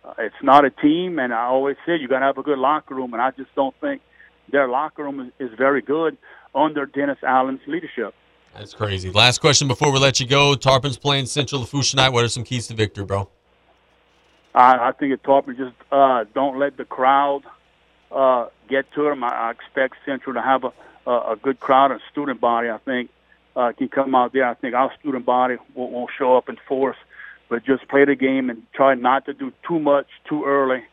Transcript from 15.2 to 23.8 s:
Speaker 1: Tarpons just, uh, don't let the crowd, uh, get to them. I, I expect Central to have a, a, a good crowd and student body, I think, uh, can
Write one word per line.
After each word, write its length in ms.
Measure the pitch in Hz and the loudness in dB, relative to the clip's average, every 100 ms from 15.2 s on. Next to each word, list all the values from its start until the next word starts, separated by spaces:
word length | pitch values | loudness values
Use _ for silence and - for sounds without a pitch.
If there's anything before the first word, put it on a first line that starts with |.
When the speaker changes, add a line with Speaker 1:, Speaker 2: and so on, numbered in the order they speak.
| - | 2
Speaker 1:
Tarpons 300 | 139 135 123 | 2 2 -10
just, 180 | 127 _ _ | -12 _ _
uh, 320 | 139 135 113 107 | 2 4 2 -2
don't 240 | 135 139 131 | -4 -4 -2
let 200 | 143 - | -4 -6
the 80 | |
crowd, 580 | 120 - 131 139 143 143 - - _ _ _ _ _ | -14 0 2 4 2 -4 -8 -20 _ _ _ _ _
uh, 360 | 131 135 127 113 _ - | 0 2 2 -2 _ -4
get 220 | 135 135 | -4 -4
to 100 | 147 | -4
them. 200 | 147 139 | -2 -2
I, 60 | 120 | -6
I 220 | 123 113 | -4 -6
expect 460 | 117 - - 131 - | -8 -10 -4 -4 -4
Central 280 | - 131 - | -10 -8 -6
to 80 | 120 | -4
have 220 | 123 131 | 0 0
a, 100 | 123 _ - _ | -2 _ -20 _
a, 280 | - 120 - | -2 -2 -2
a 20 | |
good 240 | 107 135 131 | -4 -4 -4
crowd 320 | - 135 139 | 2 4 4
and 80 | 117 - | 0 -8
student 280 | - 143 120 | -8 -6 -2
body, 280 | 123 117 117 | 0 0 -2
I 100 | 110 | -6
think, 320 | - 127 120 _ _ _ _ | -6 -6 -8 _ _ _ _
uh, 180 | 131 120 | -2 -2
can 160 | - | -2